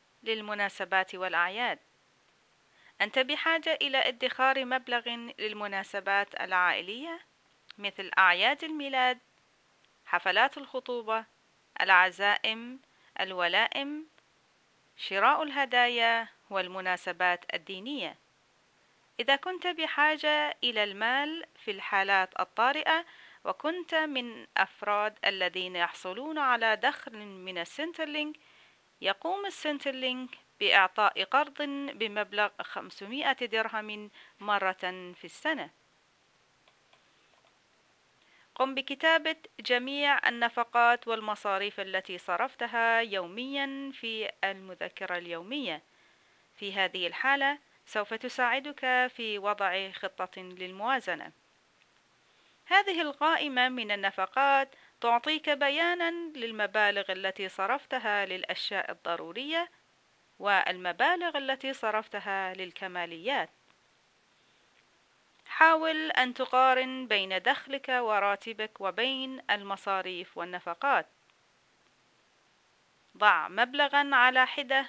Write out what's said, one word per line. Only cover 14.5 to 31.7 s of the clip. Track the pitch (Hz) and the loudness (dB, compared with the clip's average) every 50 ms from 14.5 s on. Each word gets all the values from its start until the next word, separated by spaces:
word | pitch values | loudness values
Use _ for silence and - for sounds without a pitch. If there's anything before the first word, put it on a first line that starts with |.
| _ _ _ _ _ _ _ _ _ | _ _ _ _ _ _ _ _ _
شراء | - - - 190 196 202 247 294 302 | -12 -8 -4 0 4 6 6 6 4
الهدايا | 311 294 262 285 277 247 247 247 240 240 240 233 233 233 233 226 226 - - _ _ - | 2 -2 0 -2 0 2 4 4 4 4 4 4 4 4 4 2 0 -4 -10 _ _ -6
والمناسبات | 202 190 180 180 185 190 185 185 180 175 - 185 175 170 180 180 175 175 - - - | -2 -2 -2 -2 -4 -4 -2 -2 -2 -2 -2 -4 -2 2 2 2 2 0 -2 -6 -6
الدينية. | 180 160 - 196 185 202 262 294 269 185 151 - _ _ _ _ _ _ _ _ _ _ _ _ _ _ _ _ _ _ _ _ - | -6 -6 -8 -12 -10 -8 -8 -8 -6 -6 -8 -10 _ _ _ _ _ _ _ _ _ _ _ _ _ _ _ _ _ _ _ _ -4
إذا | 233 262 277 | 2 2 2
كنت | 277 - 370 370 349 - | 2 2 -4 -6 -4 -4
بحاجة | 359 339 320 320 302 - 285 294 302 311 294 - 302 302 302 302 294 - - - | -4 -4 -4 -4 -2 0 2 2 2 2 2 0 0 2 2 0 0 -4 -4 -6
إلى | 240 226 214 208 | -4 -2 -2 -2
المال | 208 190 202 220 233 254 277 285 302 320 330 - - _ - - | -2 -2 -2 -2 0 0 0 -2 -4 -6 -10 -12 -14 _ -14 -8
في | - | -8
الحالات | 196 196 - - 208 196 196 196 202 190 185 185 - - | -8 -6 -4 0 0 2 4 4 4 4 4 2 -2 -4
الطارئة، | 185 - - - 226 254 285 311 - - 320 330 339 - - - - - - - - | -6 -4 0 2 2 2 2 2 2 2 2 2 0 -4 -14 -20 -20 -20 -20 -10 -6
وكنت | - - - - 302 339 359 330 - 330 | -6 -6 -4 -4 -4 -4 -6 -4 -2 0
من | 320 311 302 277 254 240 240 220 - - - - | 0 0 0 -2 -4 -6 -6 -10 -14 -12 -4 0
أفراد | - 190 - - - - 208 208 208 208 214 214 - - | 0 0 -2 -4 -8 -2 0 0 0 0 -2 -2 -2 -2
الذين | 196 196 190 185 180 175 185 180 180 185 | -2 0 0 0 -2 -2 -4 -6 -4 -2
يحصلون | 175 170 170 - - - 185 185 220 269 311 311 302 | -2 -2 -2 -2 -4 -8 -8 -8 -8 -8 -6 -4 0
على | 285 262 247 233 226 226 214 | 2 2 2 4 4 2 2
دخل | 214 233 277 285 - - 262 226 214 | 2 2 0 0 -2 -8 -14 -14 -14
من | 214 202 196 185 180 190 185 170 | -14 -14 -14 -14 -12 -10 -6 -6
السنترلينك، | 170 - - - 302 339 330 - 320 294 294 302 302 302 302 - _ _ _ - - _ _ _ _ _ _ - | -8 -6 -6 -6 -6 -6 -6 -6 -6 -6 -4 -4 -4 -6 -8 -12 _ _ _ -20 -20 _ _ _ _ _ _ -6
يقوم | 160 190 196 - - 320 370 403 403 | -2 -2 -2 -2 -2 -4 -4 -4 -4
السنترلينك | 381 - - - 302 294 277 - 285 262 262 254 254 254 254 254 254 - - _ _ _ - | -6 -8 -6 -4 -4 -4 -4 -4 -6 -6 -4 -4 -4 -4 -6 -8 -12 -14 -18 _ _ _ -2
بإعطاء | 208 196 - 196 190 185 - 220 208 196 - 151 190 | 2 4 6 6 6 4 2 2 2 2 2 0 -2
قرض | - - 277 302 294 277 - 294 285 | 2 2 2 2 0 -4 -6 -6 -6